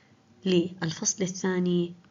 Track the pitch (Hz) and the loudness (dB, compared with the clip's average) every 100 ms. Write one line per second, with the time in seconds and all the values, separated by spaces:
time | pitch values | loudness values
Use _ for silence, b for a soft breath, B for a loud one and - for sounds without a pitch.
0 | B _ _ - 190 180 170 - 165 160 | B _ _ -6 2 2 2 -2 -6 -2
1 | 208 - 185 185 190 185 180 175 175 175 | -4 -2 -4 -2 0 2 2 2 0 -6
2 | - | -8